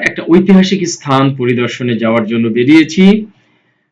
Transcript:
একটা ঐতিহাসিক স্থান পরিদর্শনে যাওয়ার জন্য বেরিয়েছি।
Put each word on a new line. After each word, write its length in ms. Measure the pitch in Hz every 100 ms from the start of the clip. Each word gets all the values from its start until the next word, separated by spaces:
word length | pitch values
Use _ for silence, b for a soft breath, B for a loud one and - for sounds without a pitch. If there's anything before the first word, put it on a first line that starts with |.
| -
একটা 140 | - -
ঐতিহাসিক 600 | 180 190 190 190 175 170
স্থান 460 | - 143 135 139
পরিদর্শনে 640 | 135 123 120 120 - 123 110
যাওয়ার 280 | 113 117 107
জন্য 220 | 117 117
বেরিয়েছি। 760 | 117 127 160 156 185 190 220 - _ _ _ _ _ _